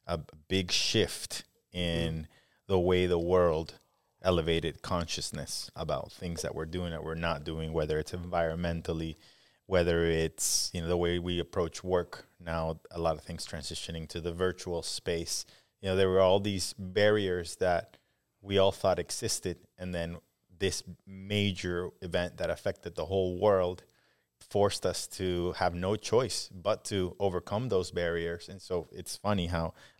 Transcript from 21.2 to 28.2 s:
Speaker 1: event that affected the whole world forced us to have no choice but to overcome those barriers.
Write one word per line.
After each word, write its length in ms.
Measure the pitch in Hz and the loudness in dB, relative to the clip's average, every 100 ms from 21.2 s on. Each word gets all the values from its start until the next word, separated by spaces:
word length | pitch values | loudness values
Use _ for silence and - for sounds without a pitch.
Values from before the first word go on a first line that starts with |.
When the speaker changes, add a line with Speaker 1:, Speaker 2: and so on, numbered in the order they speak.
| 98 104 101 90 92 87 90 - | -2 2 2 0 -2 -2 -4 -8
Speaker 1:
event 380 | 92 90 87 82 | -4 -2 -2 -4
that 100 | 85 | -4
affected 460 | 85 101 92 - | -2 -4 -4 -8
the 120 | - 80 | -6 -2
whole 320 | 95 92 90 | 0 0 4
world 460 | 104 95 90 90 - _ _ _ _ _ - | 6 6 4 -2 -14 _ _ _ _ _ -4
forced 340 | 101 101 - 92 | 2 2 2 -2
us 200 | 85 - | -2 -8
to 460 | - 92 87 87 | -4 -2 0 -2
have 220 | 82 90 | 0 0
no 220 | 87 92 107 | 0 -2 -2
choice 520 | - 113 123 - - | 2 2 2 -4 -8
but 320 | 95 95 107 | -4 -2 -2
to 320 | - 101 90 - | -2 -2 -2 0
overcome 500 | 98 87 - 104 127 | -2 -2 -4 -4 0
those 220 | 117 - | 0 0
barriers. 580 | 90 87 85 | -2 -2 -2